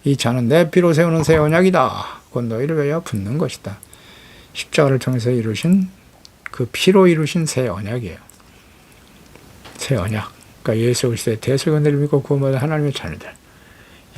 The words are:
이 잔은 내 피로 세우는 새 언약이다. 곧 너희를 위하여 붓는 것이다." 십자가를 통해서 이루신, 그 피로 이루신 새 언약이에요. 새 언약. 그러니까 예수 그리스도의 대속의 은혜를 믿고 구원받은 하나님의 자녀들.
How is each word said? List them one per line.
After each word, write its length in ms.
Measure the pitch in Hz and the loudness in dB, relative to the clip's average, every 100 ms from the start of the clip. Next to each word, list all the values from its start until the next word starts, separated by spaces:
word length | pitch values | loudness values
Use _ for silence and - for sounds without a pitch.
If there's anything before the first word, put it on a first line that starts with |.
이 120 | 143 139 | -2 0
잔은 320 | 120 127 120 | 0 0 2
내 220 | 156 165 | 4 4
피로 220 | 180 175 | 4 2
세우는 300 | 151 170 160 | 4 2 2
새 120 | 151 160 | 2 4
언약이다. 840 | 151 165 185 180 127 101 - - _ | 4 4 4 4 0 -2 -12 -14 _
곧 140 | 127 | -6
너희를 320 | 120 113 143 160 | -4 -4 -2 -2
위하여 240 | 143 160 | -2 -2
붓는 380 | - 107 98 143 | -4 -6 -4 -2
것이다." 400 | 147 - - 101 - - - - - - - | -4 -6 -12 -14 -18 -20 -20 -20 -20 -20 -20
십자가를 440 | - - - 143 131 | -14 -6 0 2 2
통해서 320 | 131 127 113 | -2 -4 -2
이루신, 580 | 123 110 104 170 196 190 - - _ - _ | -2 -2 -4 2 2 0 -8 -20 _ -20 _
그 220 | - - 123 | -18 -8 -8
피로 360 | - 185 196 185 | -2 4 6 6
이루신 400 | 160 147 175 156 | 4 0 -2 -2
새 200 | - 123 | -2 -4
언약이에요. 500 | 90 101 123 101 - - - - - - - - - - - - - - - - - | -4 -6 -6 -8 -12 -20 -20 -20 -20 -20 -20 -20 -20 -20 -20 -20 -20 -20 -20 -20 -14
새 200 | - 123 | -2 -2
언약. 360 | 95 107 - - - - | -2 -4 -8 -14 -20 -10
그러니까 240 | - 110 117 | -2 0 2
예수 220 | 123 127 | 2 0
그리스도의 320 | 113 - 110 | -2 -4 -4
대속의 380 | - 135 - 151 | -2 -2 0 2
은혜를 200 | 147 143 | 2 2
믿고 240 | 147 143 | 2 0
구원받은 360 | - 139 135 131 | 0 0 0 0
하나님의 340 | 147 156 147 | -2 0 -2
자녀들. 360 | 131 80 76 - - _ - - - - - - | -4 -8 -10 -14 -20 _ -20 -20 -20 -20 -20 -20